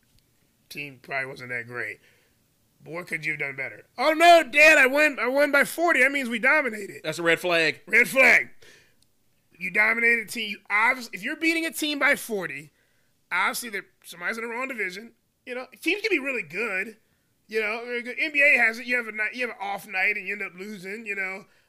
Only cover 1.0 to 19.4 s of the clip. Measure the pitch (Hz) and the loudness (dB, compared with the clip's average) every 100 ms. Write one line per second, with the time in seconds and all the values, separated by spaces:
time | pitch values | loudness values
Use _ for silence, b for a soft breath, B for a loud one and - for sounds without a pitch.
1 | - 135 135 135 123 123 120 123 107 95 | -10 -8 -8 -10 -8 -8 -8 -8 -8 -10
2 | b b b b _ _ _ _ 139 165 | b b b b _ _ _ _ -14 -12
3 | 170 165 156 151 143 135 127 - - - | -8 -8 -6 -6 -6 -8 -10 -12 -14 -2
4 | 277 311 339 339 262 285 311 311 262 277 | 0 6 10 8 8 6 8 8 6 4
5 | 302 240 233 269 294 277 - - 339 294 | 2 2 0 2 4 2 0 2 2 4
6 | 262 285 247 233 247 302 269 214 196 - | 4 2 -4 -2 2 2 0 -6 -12 -10
7 | 156 156 170 165 180 170 156 139 - 220 | -8 -2 2 2 2 2 2 -2 0 2
8 | 208 254 247 190 120 - B B B B | 4 4 6 6 2 -10 B B B B
9 | _ _ _ _ _ - 185 196 214 233 | _ _ _ _ _ -12 -6 0 0 2
10 | 233 233 208 240 214 202 - 202 233 262 | 0 0 -2 -8 -10 -10 -4 0 0 -2
11 | 226 196 226 311 320 330 320 - 302 294 | -8 -10 -10 -2 0 0 -2 -4 -4 0
12 | 285 269 - 208 170 139 151 _ _ _ | 0 0 -4 -6 -6 -10 -16 _ _ _
13 | _ _ - 175 202 247 240 196 - _ | _ _ -6 -2 -2 -4 -8 -10 -12 _
14 | - 170 175 226 233 233 262 240 190 180 | -20 -10 -8 -6 -8 -8 -8 -6 -8 -8
15 | 233 _ _ _ - 247 254 - 320 403 | -16 _ _ _ -12 -12 -12 -6 -4 -2
16 | 427 330 269 247 160 175 233 190 214 220 | 0 -2 -2 -6 -6 -6 -4 -4 -6 -12
17 | _ _ _ _ - 220 208 240 240 240 | _ _ _ _ -8 -4 -4 -4 -6 -8
18 | 240 240 311 294 285 262 226 226 247 247 | -8 -6 -2 2 4 4 2 -2 -4 -4
19 | 226 214 214 240 | -4 -4 -6 -4